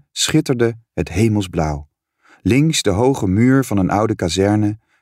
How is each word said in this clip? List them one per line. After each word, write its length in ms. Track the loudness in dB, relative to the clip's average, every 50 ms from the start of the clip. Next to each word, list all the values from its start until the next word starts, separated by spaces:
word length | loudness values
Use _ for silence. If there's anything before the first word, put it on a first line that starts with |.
| _ _
schitterde 640 | -8 -6 -6 0 0 0 0 0 0 0 0 -2 -2 -4 _ _ -6
het 160 | -6 -6 -4
hemelsblauw. 800 | -2 0 2 2 2 0 -2 -2 -4 -4 -4 -2 -4 -6 -10 _ _ _ _ _ _ _ _ _ _ _
Links 400 | -2 0 2 2 2 0 -2 -2
de 80 | -2 -2
hoge 380 | 0 2 2 0 0 0 -2 -2
muur 380 | 2 2 4 4 4 2 2
van 120 | 0 0 0
een 120 | 0 0
oude 260 | 0 0 0 0 -2
kazerne, 640 | -2 -4 -4 0 0 2 2 2 2 0 -2 -4 -6 _ _ _ _